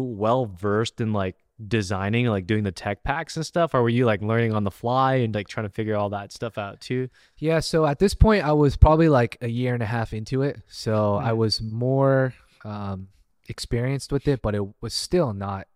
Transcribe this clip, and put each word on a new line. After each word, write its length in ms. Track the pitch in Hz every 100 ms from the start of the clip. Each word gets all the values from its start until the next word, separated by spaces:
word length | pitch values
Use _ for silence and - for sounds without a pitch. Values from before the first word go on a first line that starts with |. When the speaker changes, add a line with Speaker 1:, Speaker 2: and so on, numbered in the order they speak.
| 127 104
Speaker 1:
well 300 | 107 127 117
versed 560 | 87 101 104 117 -
in, 100 | 110
like, 240 | 107 95 - _ - 107
designing, 580 | 113 98 98 98 117 123
like, 180 | 101 90
doing 180 | 107
the 80 | 101
tech 320 | - 104 101
packs 320 | - 151 160 160
and 80 | 156
stuff, 280 | 175 165
or 80 | 131
were 80 | 120
you, 160 | 120 123
like, 160 | 101
learning 320 | 104 113 113
on 100 | 107 101
the 60 |
fly 440 | - 117 127 131 135
and, 180 | 113
like, 140 | 107 98
trying 180 | - 107
to 60 |
figure 240 | - 107 104
all 140 | 101
that 220 | 101 101
stuff 240 | - 117 107
out 240 | 101 -
too? 280 | - 127 127 - _ -
Speaker 2:
Yeah, 220 | 151 160
so 240 | 139 160 156
at 140 | 147
this 140 | 202
point, 300 | - 220 208
I 80 | 147
was 240 | 151 143 -
probably, 320 | 156 160 165
like, 300 | 135 120 -
a 60 | 120
year 240 | 117 127
and 80 | 120
a 20 | 107
half 280 | 117 110
into 280 | 107 110 131
it. 200 | 139 - -
So 480 | - 113 107 104 101
I 140 | 127
Speaker 1:
Mm. 80 | 113
Speaker 2:
was 240 | 113 -
more, 720 | 110 113 123 135 135 135 131 - _ _ 107
um, 420 | 104 101 95 95 _ _ _ -
experienced 640 | - - 120 127 135 -
with 160 | 139 147
it, 140 | 135
but 140 | 107 104
it 80 | 98 -
was 120 | 117
still 400 | - - 180 139
not 340 | 98 98 98 -